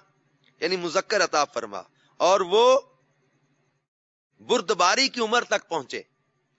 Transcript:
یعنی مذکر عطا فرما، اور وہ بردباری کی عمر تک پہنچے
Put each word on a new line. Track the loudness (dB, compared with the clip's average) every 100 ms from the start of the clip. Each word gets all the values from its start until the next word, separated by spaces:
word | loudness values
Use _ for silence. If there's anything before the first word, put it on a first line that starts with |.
| -6 _ _ _ _ _
یعنی | -4 -4
مذکر | -4 -4 -2 -2
عطا | 0 0
فرما، | -2 -6 -10 -14 -16 _ _ -2
اور | 2 2
وہ | 2 2 4 2 -2 _ _ _ _ _ _ _ _ _ _ _ _ _ _ _
بردباری | -2 -2 0 2 2 2 -2
کی | -2
عمر | -2 -2
تک | 0 -4 -4
پہنچے | -8 -6 -12 -14 _ _ _ _